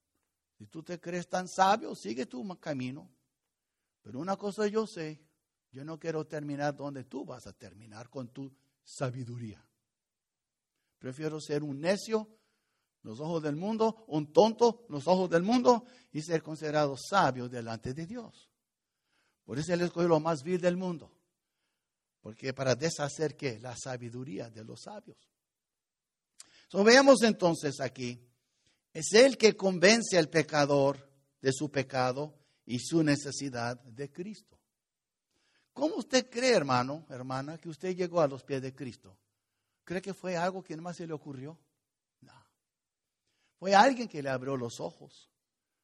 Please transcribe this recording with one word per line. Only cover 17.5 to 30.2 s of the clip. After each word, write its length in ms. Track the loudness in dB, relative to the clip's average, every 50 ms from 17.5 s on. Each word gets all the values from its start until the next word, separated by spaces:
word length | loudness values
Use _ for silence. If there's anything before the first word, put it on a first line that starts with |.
| -8 -8 -8 -8 -8 -8 -8 -8 -8
de 140 | -8 -10
Dios. 420 | -10 -12 -14 -14 -16 -20 _ _ _ _ _ _ _ _ _ _ _ _ _ _ _ _ _ _ _ _ _ _
Por 160 | -8 -6 -6
eso 120 | -2 -2
Él 100 | 0 0
escogió 260 | 0 -2 0 0 4
lo 120 | 4 4 4
más 220 | 4 2 -2 -2
vil 180 | -2 -4 -2 0
del 180 | 2 0 0
mundo, 380 | 0 -2 -4 -6 -8 -12 -18 _ _ _ _ _ _ _ _ _ _ _ _ _ _ _ _ _ _ _ _ _ _
porque 340 | -16 -16 -14 -8 -8 -6 -6
para 180 | -2 0 0 2
deshacer, 640 | 2 0 -2 -2 -4 -6 -6 -4 -4 -4 -4 -4
¿qué? 220 | -6 -6 -6 -6 -8
La 180 | -12 -14 -14
sabiduría 720 | -12 -10 -10 -10 -10 -10 -12 -12 -12 -10 -10 -10 -10 -12 -12
de 140 | -16 -18 -18
los 180 | -16 -18 -16
sabios. 480 | -16 -16 -16 -16 -16 -20 -20 _ _ _ _ _ _ _ _ _ _ _ _ _ _ _ _ _ _ _ _ _ _ _ _ -20 -20 _ _ _ _ _
So, 140 | 0 4 8
veamos 380 | 8 10 10 10 10 8 8
entonces 580 | 6 4 2 4 2 2 2 0 -2 -4 -4 -4
aquí, 480 | -6 -8 -6 -6 -8 -8 -8 -10 _ _ _ _ _ _ _ _ _ _ _ _ _ _ -10
es 200 | -8 -2 4 8
Él 240 | 8 8 8 8
que 180 | 6 4 4 4
convence 600 | 2 0 0 2 6 6 6 6 6 4 2 2
al 100 | 2